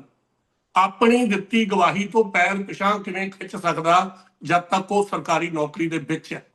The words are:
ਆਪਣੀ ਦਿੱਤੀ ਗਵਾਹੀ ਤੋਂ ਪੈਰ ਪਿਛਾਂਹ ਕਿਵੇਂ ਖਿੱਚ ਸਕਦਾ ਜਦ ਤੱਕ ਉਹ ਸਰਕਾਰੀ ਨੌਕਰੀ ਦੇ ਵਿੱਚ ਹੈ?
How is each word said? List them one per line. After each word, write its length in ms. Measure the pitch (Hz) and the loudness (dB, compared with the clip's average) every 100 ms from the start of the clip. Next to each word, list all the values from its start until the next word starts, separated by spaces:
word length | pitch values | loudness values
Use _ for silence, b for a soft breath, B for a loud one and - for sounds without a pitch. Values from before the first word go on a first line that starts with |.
| - _ _ _ _ _ _ 185 | -16 _ _ _ _ _ _ 2
ਆਪਣੀ 500 | 190 196 233 240 240 | 2 4 4 4 2
ਦਿੱਤੀ 400 | 196 - 226 214 | -2 -2 0 0
ਗਵਾਹੀ 420 | 196 170 170 202 | 2 2 0 -2
ਤੋਂ 240 | 226 208 | 0 2
ਪੈਰ 320 | 185 185 196 | 2 0 0
ਪਿਛਾਂਹ 360 | 196 160 196 208 | -6 -4 -2 -2
ਕਿਵੇਂ 320 | 196 185 196 | -4 -6 -8
ਖਿੱਚ 240 | - 190 196 | -10 -14 -6
ਸਕਦਾ 680 | 175 156 165 175 190 - _ _ | -4 -2 4 4 2 -8 _ _
ਜਦ 160 | 151 175 | 0 0
ਤੱਕ 320 | 175 202 196 | 0 -2 0
ਉਹ 160 | 202 202 | 0 0
ਸਰਕਾਰੀ 420 | 175 147 165 170 | -4 -2 -2 0
ਨੌਕਰੀ 380 | 156 151 147 165 | -4 -4 -4 -4
ਦੇ 100 | 160 | -4
ਵਿੱਚ 360 | 139 160 - | -6 -8 -8
ਹੈ? 140 | 160 _ | -16 _